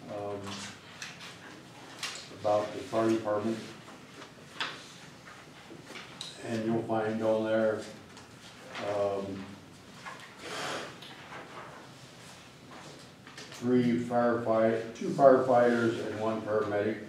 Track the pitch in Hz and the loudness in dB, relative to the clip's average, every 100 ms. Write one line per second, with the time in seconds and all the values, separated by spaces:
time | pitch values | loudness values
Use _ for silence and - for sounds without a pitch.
0 | - 104 104 101 98 98 101 - - - | -8 -6 -6 -6 -8 -10 -10 -12 -16 -14
1 | - - - - - - - - - - | -14 -12 -14 -14 -16 -16 -18 -18 -16 -12
2 | - - - 101 107 104 107 98 - 113 | -10 -10 -14 -4 2 2 2 -6 -4 2
3 | 113 110 104 104 110 113 - - - - | 4 4 2 0 0 -2 -6 -14 -16 -18
4 | - - - - - - - - - - | -18 -18 -18 -18 -18 -8 -8 -8 -16 -18
5 | - - - - - - - - - - | -18 -18 -18 -18 -18 -20 -18 -18 -14 -14
6 | - - - - - 113 110 113 113 110 | -14 -14 -14 -10 -6 -2 0 0 0 0
7 | 110 113 110 110 110 110 110 107 - - | 0 0 2 2 4 4 4 2 -4 -14
8 | - - - - - - - - 104 101 | -16 -18 -18 -18 -18 -18 -12 -6 -4 0
9 | 101 98 95 95 98 - - - - - | 0 0 -4 -6 -10 -14 -18 -20 -20 -16
10 | - - - - - - - - - - | -14 -14 -16 -14 -10 -6 -6 -6 -8 -12
11 | - - - - - - - - - - | -16 -16 -14 -14 -14 -14 -16 -16 -18 -18
12 | - - - - - - - - - - | -20 -18 -18 -18 -20 -20 -18 -16 -16 -16
13 | - - - - - - 123 123 120 117 | -18 -20 -18 -16 -16 -6 4 6 6 2
14 | 120 120 120 117 113 113 113 113 - - | 2 4 4 2 2 6 6 4 -2 -4
15 | - - 139 127 127 120 120 117 117 113 | -4 10 10 10 8 8 8 6 4 2
16 | 107 104 113 113 107 107 101 101 107 113 | -2 -2 -2 -2 2 2 2 2 0 -2